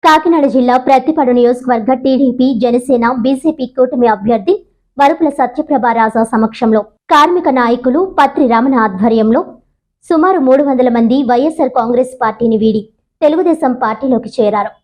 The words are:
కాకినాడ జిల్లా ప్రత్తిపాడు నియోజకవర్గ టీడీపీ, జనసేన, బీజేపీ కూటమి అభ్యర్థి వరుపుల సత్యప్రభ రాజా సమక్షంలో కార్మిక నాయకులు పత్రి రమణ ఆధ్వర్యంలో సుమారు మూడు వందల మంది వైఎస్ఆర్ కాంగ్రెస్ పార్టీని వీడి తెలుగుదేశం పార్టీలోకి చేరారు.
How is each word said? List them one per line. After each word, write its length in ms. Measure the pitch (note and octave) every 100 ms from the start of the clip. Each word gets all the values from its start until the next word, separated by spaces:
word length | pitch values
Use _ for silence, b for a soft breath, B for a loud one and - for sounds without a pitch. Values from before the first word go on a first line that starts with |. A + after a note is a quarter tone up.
కాకినాడ 420 | E4 D#4 D#4+ E4 C#4
జిల్లా 300 | B3+ B3 B3
ప్రత్తిపాడు 560 | B3+ C4+ B3+ D#4+ C4
నియోజకవర్గ 640 | B3 A#3+ B3 B3+ A#3+ G#3
టీడీపీ, 600 | C4 C4 C4 C4+ B3 B3+ A#3+
జనసేన, 500 | A#3+ A#3+ B3 B3 A3+
బీజేపీ 540 | B3+ A3+ C4+ D#4+ D#4 B3
కూటమి 400 | - B3+ B3+ A#3+
అభ్యర్థి 600 | G#3 G3+ A#3 F#3+ G#4 - _ _ -
వరుపుల 300 | C#4 E4 D#4+
సత్యప్రభ 540 | C#4+ B3+ B3+ D4+ C#4 A#3
రాజా 320 | A#3 A3 A3+
సమక్షంలో 560 | A3+ A#3 A3 A3 A#3 G#3+
కార్మిక 680 | G#3 _ _ D#4 D#4 F4+ E4
నాయకులు 680 | C4 A#3 B3 B3+ C4 F#4+ E4+
పత్రి 260 | C#4 - C4+
రమణ 280 | A3+ C4
ఆధ్వర్యంలో 680 | C4 A3 F#3 A3+ A3+ A3 B3 F#4 - _ _ _ _
సుమారు 340 | _ E4 F4+ F#4
మూడు 240 | C4 C4
వందల 260 | C#4+ C4+ B3+
మంది 340 | A#3 A#3 C4
వైఎస్ఆర్ 480 | B3 B3 D4 D#4+ C#4
కాంగ్రెస్ 520 | C4 A3+ A#3+ B3+ -
పార్టీని 340 | A3+ G#3+ A#3 A3
వీడి 320 | A3 G#3+ G#3 _ _ _
తెలుగుదేశం 500 | D4+ D#4+ F4+ D#4 C4
పార్టీలోకి 680 | B3+ A3+ A3 C4+ A#3 A3+ -
చేరారు. 280 | G#3 G#3 F#3+ -